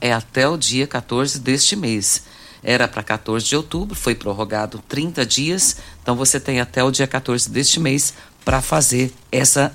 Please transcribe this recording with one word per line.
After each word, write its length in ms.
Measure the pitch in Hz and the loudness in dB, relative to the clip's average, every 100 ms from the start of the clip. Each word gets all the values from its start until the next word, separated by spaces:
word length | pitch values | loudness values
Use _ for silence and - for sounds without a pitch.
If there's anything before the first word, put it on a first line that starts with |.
é 120 | 123 | 0
até 360 | 113 - 131 139 | 0 0 0 2
o 80 | 165 | 2
dia 300 | 123 127 139 | 0 0 -2
quatorze 520 | 123 - 123 139 139 | -4 -4 -2 -2 -2
deste 380 | 123 139 - 202 | 0 2 2 2
mês. 460 | 127 107 - - - - - - | -2 0 0 -2 -4 -20 -20 -8
Era 260 | - 123 120 | 0 2 2
pra 140 | 107 | -2
quatorze 440 | - 107 - 113 113 | -4 -4 -2 -2 0
de 80 | |
outubro, 400 | 143 160 175 190 | -2 -2 -6 -4
foi 200 | - 123 | -2 -2
prorrogado 680 | 113 104 98 104 107 107 107 - | -2 -2 -4 -4 -4 -4 -8 -8
trinta 360 | 143 165 165 | -4 -4 -2
dias, 520 | 113 120 151 185 - - - - | 0 0 0 0 0 -2 -10 -8
então 140 | - 123 | -2 0
você 240 | 135 135 | 2 0
tem 180 | 143 127 | 0 -2
até 240 | 120 - | 0 2
o 80 | 131 | 2
dia 160 | 131 135 | 2 0
quatorze 420 | 131 127 120 117 | -2 -2 -2 0
deste 300 | 123 113 165 | 0 2 2
mês 360 | 151 143 - - - - | 2 0 -2 -6 -16 -6
pra 160 | - 131 | 0 0
fazer 520 | - 156 139 127 127 - - | 2 2 4 2 0 -4 -4
essa 400 | 127 131 143 143 | 2 4 4 2